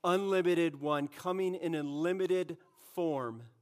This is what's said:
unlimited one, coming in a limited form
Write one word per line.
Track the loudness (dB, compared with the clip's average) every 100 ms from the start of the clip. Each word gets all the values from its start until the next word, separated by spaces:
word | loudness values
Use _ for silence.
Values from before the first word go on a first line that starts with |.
unlimited | 2 2 2 2 4 4 2 0
one, | 0 0 0
coming | -4 -4 0 -2 -2
in | -2
a | -2
limited | -4 -2 0 0 0 0 0 -8 -14 _ -12
form | -4 -2 0 -4 -8 -14 _